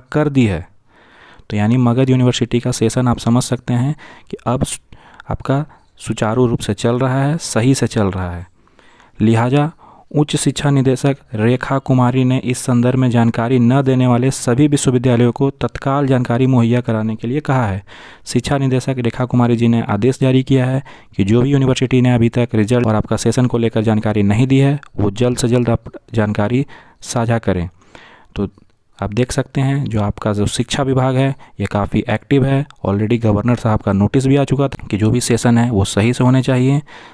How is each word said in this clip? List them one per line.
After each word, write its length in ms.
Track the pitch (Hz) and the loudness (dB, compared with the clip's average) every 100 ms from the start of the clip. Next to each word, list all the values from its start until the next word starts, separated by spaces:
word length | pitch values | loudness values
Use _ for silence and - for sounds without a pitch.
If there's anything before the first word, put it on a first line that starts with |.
| - | -2
कर 180 | 147 151 | -2 0
दी 160 | 135 113 | 2 0
है। 220 | 82 - _ _ _ _ - - - _ | -2 -8 _ _ _ _ -20 -20 -20 _
तो 80 | 107 | -2
यानी 200 | 107 127 | 0 2
मगध 320 | 120 117 131 | 2 2 2
यूनिवर्सिटी 500 | 127 123 - 117 120 | 2 2 0 -2 -2
का 120 | 123 | -2
सेशन 360 | - 113 127 127 | -2 -2 0 -2
आप 100 | 117 | -2
समझ 260 | 123 117 | 0 0
सकते 300 | - 120 - | 0 -6 -4
हैं 220 | 123 131 151 - - - | -2 -2 -4 -12 -20 -16
कि 80 | - - | -10 -4
अब 180 | 127 | -4
सु-, 160 | - - _ - - - - | -4 -8 _ -20 -20 -20 -12
आपका 360 | - - 135 156 - _ _ | -10 -4 -4 -4 -14 _ _
सुचारू 480 | - 110 107 117 123 | -10 -4 -2 0 0
रूप 120 | 117 | 0
से 140 | - | -4
चल 260 | 104 117 123 | -2 -2 0
रहा 240 | 131 131 | -2 0
है, 140 | 139 165 | -2 -4
सही 360 | - 113 123 135 | -4 0 2 2
से 120 | 120 | 0
चल 240 | 120 98 | 0 -2
रहा 200 | 92 90 | -2 -8
है। 160 | 87 90 _ _ _ _ _ _ - | -10 -14 _ _ _ _ _ _ -2
लिहाजा 500 | 110 113 120 143 151 - - - _ | 2 2 2 0 0 -6 -20 -20 _
उच्च 240 | 147 151 156 | -2 -2 -2
शिक्षा 340 | 143 131 147 | -2 -2 0
निदेशक 480 | 139 131 127 143 135 _ | 2 2 0 -2 -4 _
रेखा 440 | 107 113 127 - 135 | -2 0 0 -2 -4
कुमारी 460 | - 127 123 131 | 0 2 2 2
ने 140 | 127 131 | 0 0
इस 180 | 120 127 | -2 -6
संदर्भ 420 | - 120 120 127 | 0 2 2 2
में 100 | 127 | 2
जानकारी 480 | 117 117 113 117 127 | 2 2 0 0 2
न 220 | 120 135 | 4 4
देने 260 | 135 127 127 | 2 2 2
वाले 220 | 120 131 | 2 0
सभी 360 | - - 123 147 | -2 -2 2 2
विश्वविद्यालयों 640 | 143 139 123 127 120 120 | 2 2 2 2 2 2
को 180 | - 139 | 2 -4
तत्काल 580 | - 120 - 139 139 139 | -2 -8 -4 -4 -2 0
जानकारी 400 | 131 123 120 131 | 0 0 0 2
मुहैया 340 | 127 117 123 | 2 2 0
कराने 340 | 120 110 110 110 | 0 -2 -2 -6
के 120 | 117 | -4
लिए 120 | 143 | -4
कहा 260 | 147 135 113 | -2 -2 -2
है। 160 | 98 - - - - - | -4 -10 -20 -20 -20 -4
शिक्षा 320 | 123 - 143 | -4 -2 -2
निदेशक 380 | 135 127 131 127 | 0 -2 -2 -4
रेखा 280 | 117 - 127 | -4 -4 -2
कुमारी 300 | 123 120 117 | 2 2 4
जी 120 | 117 | 4
ने 140 | 117 | 2
आदेश 380 | 110 104 120 127 | 0 0 0 2
जारी 220 | 131 131 | 2 2
किया 220 | 127 135 127 | 2 0 2
है 180 | 135 - - - - | -2 -6 -20 -12 -4
कि 80 | |
जो 180 | 98 117 | 2 2
भी 100 | 131 | 2
यूनिवर्सिटी 500 | 139 131 127 123 127 | 2 2 0 0 2
ने 120 | 123 | 2
अभी 160 | 123 117 | 2 2
तक 200 | 123 120 | 0 0
रिजल्ट 340 | 110 107 123 113 | 0 0 2 2
और 80 | 107 | 0
आपका 220 | - 107 | -2 -2
सेशन 280 | 117 113 123 | 0 0 0
को 120 | 120 | 0
लेकर 240 | 113 113 | 0 0
जानकारी 420 | 110 107 107 107 | 0 0 0 0
नहीं 240 | 101 110 131 | 2 2 2
दी 120 | 135 | 2
है, 200 | 139 147 - - | 2 0 -6 -4
वो 160 | 104 | -4
जल्द 260 | 98 123 120 | 0 -2 0
से 100 | 117 | 0
जल्द 220 | 123 117 | 0 0
आप 220 | 117 - - _ | -2 -6 -20 _
जानकारी 520 | 113 104 104 104 123 139 - - _ | -2 -2 0 -2 -2 -4 -12 -20 _
साझा 380 | - 123 117 117 | -8 -4 -2 -2
करें। 300 | - 92 85 - _ - - - _ - | -2 -2 -4 -10 _ -20 -20 -20 _ -8
तो 120 | 98 - _ _ _ - | -8 -8 _ _ _ -10
आप 140 | 98 | -6
देख 180 | 104 127 | -2 -2
सकते 300 | - 127 143 | -2 -4 -2
हैं 220 | 135 139 123 | -2 -2 -4
जो 160 | 107 | -2
आपका 320 | 104 - 110 | -4 -4 -4
जो 120 | 104 101 | -2 -2
शिक्षा 380 | - 120 - | -2 -4 -4
विभाग 320 | 135 131 131 131 | 0 0 0 0
है 140 | 139 139 - - | -2 -4 -14 -8
ये 60 | 101 | -4
काफ़ी 380 | 104 101 110 - | -2 -2 -2 -2
एक्टिव 360 | 110 - 139 135 | -4 0 0 2
है। 200 | 135 147 - 92 | 0 -2 -6 -4
already 360 | 98 107 117 | -2 0 0
गवर्नर 320 | 113 104 113 120 | 0 0 0 0
साहब 260 | 110 107 | 0 -2
का 120 | - | 0
नोटिस 340 | 98 104 139 131 | 0 2 2 2
भी 80 | 143 | 2
आ 80 | |
चुका 240 | 139 135 139 | 2 0 -2
था 200 | - - | -4 -6
कि 100 | 101 | 0
जो 120 | 107 | 0
भी 100 | 120 | 0
सेशन 360 | - 117 123 117 | 0 0 2 2
है 120 | 120 | 2
वो 140 | 107 98 | 0 0
सही 280 | - 110 | 0 0
से 100 | 120 | 2
होने 180 | 123 131 | 2 2
चाहिए, 400 | 127 127 127 143 - - - | 2 0 2 0 -4 -20 -20